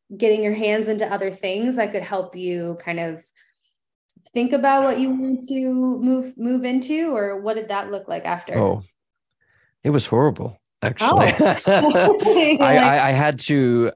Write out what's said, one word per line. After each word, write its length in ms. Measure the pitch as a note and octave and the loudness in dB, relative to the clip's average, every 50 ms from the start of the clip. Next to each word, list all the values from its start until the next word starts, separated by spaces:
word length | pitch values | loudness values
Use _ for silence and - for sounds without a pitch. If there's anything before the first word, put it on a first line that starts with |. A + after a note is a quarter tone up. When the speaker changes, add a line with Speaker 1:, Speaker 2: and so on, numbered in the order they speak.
| _ _ G3+ | _ _ -6
Speaker 1:
getting 260 | F#3+ A#3 A3 G#3+ A3 G#3+ | 0 2 2 2 2 0
your 100 | G#3 G#3 | -2 -2
hands 360 | G#3+ A3 G#3 G#3 A3 G#3+ G#3+ | 0 0 0 0 0 0 -2
into 200 | A3 G#3 G#3+ - | -2 -2 -2 -4
other 220 | G3+ G3 G3 F#3+ | -4 -4 -4 -6
things 460 | F#3 - - F#3+ F#3 G#3 A#3 B3+ B3+ | -6 -6 -6 -6 -4 -2 -2 -2 -2
that 160 | B3 G#3+ G3+ G#3 | -2 -4 -2 -4
could 100 | G3 F3+ | -8 -6
help 320 | - G#3 F#3+ F3+ F3+ - | -6 -6 -6 -6 -8 -10
you 420 | F3+ F3+ F3+ F3 F3 E3+ E3+ E3+ E3+ | -8 -6 -6 -6 -4 -6 -8 -8 -8
kind 180 | - F3 E3+ E3+ | -8 -8 -6 -6
of 240 | E3+ E3 D#3+ D#3+ _ _ _ _ _ _ _ _ _ _ _ _ _ _ _ _ _ _ - _ _ _ _ | -6 -8 -8 -12 _ _ _ _ _ _ _ _ _ _ _ _ _ _ _ _ _ _ -20 _ _ _ _
think 180 | A#3+ A#3+ A#3+ | -4 -2 0
about 320 | C#4 C4+ A#3 C#4 C4+ C#4 C4+ | 0 0 2 2 2 2 2
what 160 | C4+ B3+ B3+ | 0 0 0
you 100 | C4 C4 | -2 -2
want 360 | C4 C4 C4 C4+ C4 B3+ B3+ | -2 -2 -2 -4 -4 -6 -6
to 220 | B3+ C4+ C4 C4 C4 B3+ | -6 -6 -4 -2 -2 -2
move, 640 | B3+ B3+ B3+ B3 - B3 B3+ C4 C4 B3+ B3+ - | 0 0 -2 -2 0 0 0 0 0 -2 -8 -10
move 280 | - A3+ A#3+ B3+ B3+ B3 | -8 -4 -2 -2 -2 -2
into? 500 | B3 B3+ C4 B3+ - D4+ D#4 E4 E4 C4+ | -2 -2 -2 -2 -2 -4 -2 -2 -2 -2
Or 240 | G#3+ G3+ G3+ G3+ G3 | -2 -4 -4 -6 -6
what 160 | G3+ A3 A3 | -6 -4 -4
did 140 | A3 G#3+ - | -6 -6 -6
that 200 | G3+ G3 - G3 | -6 -6 -6 -6
look 200 | G3+ F#3+ - - | -8 -10 -8 -8
like 160 | E3+ E3+ - | -8 -8 -4
after? 320 | E3+ - - - - E2+ | -6 -6 -6 -8 -6 -2
Speaker 2:
Oh, 260 | F2+ G2+ G2 F#2+ G#2+ G2 _ _ _ _ _ _ _ _ _ _ _ _ _ _ _ _ _ _ _ | 0 0 0 0 -4 -8 _ _ _ _ _ _ _ _ _ _ _ _ _ _ _ _ _ _ _
it 100 | _ C3+ | _ 0
was 160 | D3 C3+ - | 0 0 0
horrible, 500 | - A2+ A#2 C#3+ D3+ G2+ - - B2 G2+ _ _ _ _ _ | 0 0 2 2 2 0 -2 -10 -12 -12 _ _ _ _ _
actually. 520 | - G#2+ - - G#3+ B3+ F4 G4+ - - - | -6 -6 -4 0 0 2 4 4 4 2 4
Speaker 1:
Oh. 0 | |
<laughs> 1200 | - D#4 G3 D3 - - F#3 - - D4 D4+ D4 F3+ F3+ G#4 - G#4 - G#4+ G#4+ F4 D#4+ D4+ D#4 | 4 2 2 2 0 2 2 4 4 4 4 4 4 4 4 4 4 2 2 4 4 4 4 4
Speaker 2:
<laughs> 20 | C#4 | 4
I, 180 | C#4+ - - | 4 4 6
Speaker 1:
Like 40 | B3+ | 6
Speaker 2:
I, 280 | B3 - - - - C3+ | 6 6 4 4 2 2
I 20 | |
had 280 | C3+ C3 D3 D3+ D3 - | 2 2 2 2 0 -2
to, 540 | - - D3 C#3+ C3 B2 A#2+ A#2+ A#2+ A2 - | -2 0 2 2 4 4 4 2 2 0 -2